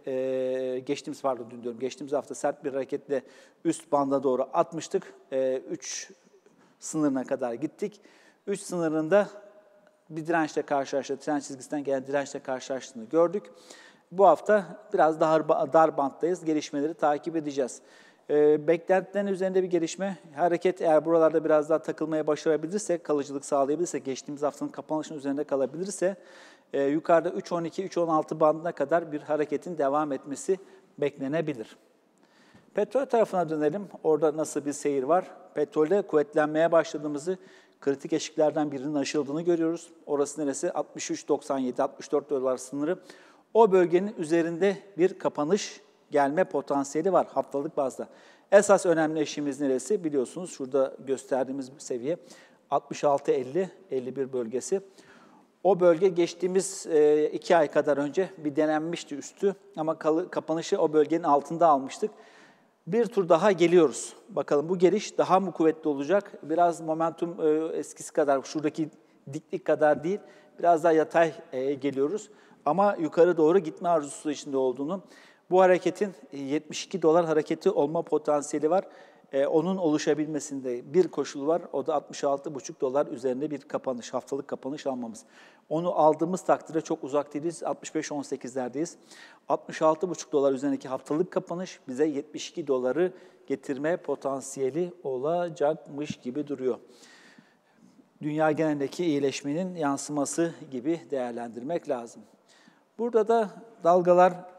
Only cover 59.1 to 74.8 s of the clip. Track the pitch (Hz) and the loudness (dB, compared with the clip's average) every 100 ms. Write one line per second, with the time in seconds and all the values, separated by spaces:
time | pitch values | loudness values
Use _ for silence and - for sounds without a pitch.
59.1 | 143 - - 202 185 _ 170 156 156 156 | -14 -14 -4 -2 -2 _ -6 -4 -2 0
60.1 | 160 180 151 143 165 156 196 160 151 147 | 0 -2 -6 -4 -4 -2 0 4 4 4
61.1 | 165 160 143 - 165 170 143 135 - 208 | 2 4 2 2 4 6 6 2 -6 -6
62.1 | - - - - _ _ _ - 220 220 | -8 -20 -20 -20 _ _ _ -2 0 2
63.1 | - 175 160 208 175 170 180 147 110 - | 2 4 6 6 4 6 8 6 2 -10
64.1 | - - 147 139 147 156 185 175 202 - | -16 -10 -6 0 0 0 2 4 4 0
65.1 | - 143 185 190 - 160 156 156 139 143 | -2 4 4 2 2 2 2 0 -2 0
66.1 | 196 - - 143 160 175 156 160 160 165 | 0 0 -10 -4 2 2 2 -4 -2 -2
67.1 | 160 170 170 160 156 160 - 147 - - | -2 -6 -2 0 2 -2 -6 -10 -12 -6
68.1 | - 143 139 123 156 147 160 151 - _ | 0 2 0 -2 -4 -4 -4 -6 -10 _
69.1 | _ - 143 - 190 - 147 151 143 156 | _ -14 -14 -10 -6 -2 2 4 2 -2
70.1 | 208 - - _ - 170 165 165 160 151 | -6 -8 -20 _ -2 2 4 4 4 4
71.1 | 165 165 147 - 131 135 143 139 135 143 | 2 2 0 -10 -4 -4 -2 -2 0 -2
72.1 | 214 - - _ _ 143 165 202 202 156 | -2 -8 -20 _ _ -2 2 2 2 0
73.1 | 170 170 170 156 190 156 - 175 165 143 | 4 4 6 4 4 2 -4 0 0 0
74.1 | - 156 143 147 135 131 123 | -8 -8 -8 -4 -2 0 -2